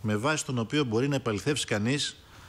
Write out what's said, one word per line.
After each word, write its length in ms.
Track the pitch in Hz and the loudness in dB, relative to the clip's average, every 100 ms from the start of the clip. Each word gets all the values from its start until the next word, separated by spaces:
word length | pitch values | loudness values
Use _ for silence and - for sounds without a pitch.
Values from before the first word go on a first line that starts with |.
με 140 | 110 104 | -2 0
βάση 280 | 143 156 | 0 0
τον 140 | - 127 | -2 -2
οποίο 260 | 110 151 | 0 0
μπορεί 240 | 131 110 139 | 2 2 2
να 60 | |
επαληθεύσει 520 | 135 117 101 139 147 - | 0 0 0 0 -2 0
κανείς 500 | 107 113 143 - - - - | 0 2 0 -2 -8 -18 -20